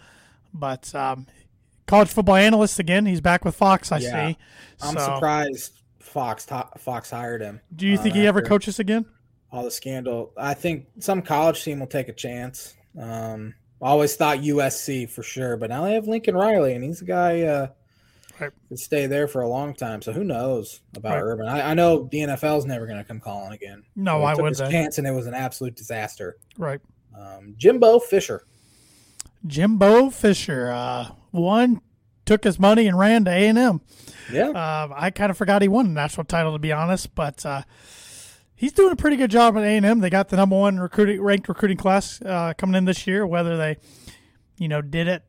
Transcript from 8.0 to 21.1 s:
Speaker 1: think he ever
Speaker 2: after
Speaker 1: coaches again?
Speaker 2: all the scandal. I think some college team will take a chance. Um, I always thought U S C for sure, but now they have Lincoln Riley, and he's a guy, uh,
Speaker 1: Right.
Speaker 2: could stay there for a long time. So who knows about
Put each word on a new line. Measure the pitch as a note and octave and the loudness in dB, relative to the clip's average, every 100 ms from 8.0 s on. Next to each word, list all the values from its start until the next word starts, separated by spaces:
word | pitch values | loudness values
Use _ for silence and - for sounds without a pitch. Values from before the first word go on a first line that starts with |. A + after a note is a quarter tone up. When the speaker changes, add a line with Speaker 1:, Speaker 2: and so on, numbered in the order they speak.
Speaker 1:
think | G#3+ | 2
he | F#3 G#3 | 2 2
ever | G3+ | 2
Speaker 2:
after | G#3 | 2
Speaker 1:
coaches | G#3 G#3+ G3+ | 0 0 -4
again? | G3+ A3 A3 _ _ _ _ | -2 -2 -4 _ _ _ _
Speaker 2:
all | B2+ | -10
the | B2 | -10
scandal. | - C3+ C3 B2 A#2+ - - | -10 -10 -8 -6 -6 -8 -8
I | C#3 | -6
think | C#3 F3 D#3 - - | -4 -6 -6 -10 -10
some | - F#3 | -4 -4
college | F3 D3 E3 D#3 | -2 0 2 0
team | - C#3+ | -4 -10
will | C3 | -8
take | C#3+ B2+ | -8 -8
a | |
chance. | A2+ B2 B2 B2 - - _ _ D#3+ | -10 -12 -10 -12 -14 -20 _ _ -16
Um, | A2+ A2+ A2+ A2 G#2+ - _ _ | -12 -10 -10 -12 -14 -18 _ _
I | B2+ | 0
always | D3 D3 - | 2 2 0
thought | D3+ C#3 | 0 0
U | D3 C#3+ | 0 0
S | C3+ - | 0 -4
C | - C3 A#2 | -6 -8 -8
for | - | -12
sure, | - C3 B2+ A2+ | -12 -8 -6 -4
but | A2 | -6
now | C3 | -4
they | F#3 | -2
have | A3 G#3+ | -2 -2
Lincoln | A3+ A3 F3+ | -2 0 2
Riley, | G#3 G3+ C3+ | 2 4 2
and | B2 | 0
he's | C3+ E3+ | -6 -8
a | F3+ | -4
guy, | F3+ F3 E3+ | 0 0 2
uh, | E3 C#3+ C3 - _ _ _ _ _ - | 0 -2 -4 -10 _ _ _ _ _ -14
Speaker 1:
Right. | D3 - - | -14 -14 -18
Speaker 2:
could | B2 | -16
stay | - D3+ C3+ | -6 -4 -2
there | C#3+ C#3+ | -2 -2
for | C3+ | -2
a | A#2+ | -4
long | B2+ D3 | -4 -6
time. | C#3 A#2 G#2+ | -8 -10 -8
So | - | -8
who | C#3+ | -6
knows | G3+ A#2+ C3 B2 G2+ - _ - | -4 -4 -4 -4 -8 -16 _ -12
about | A2 | -6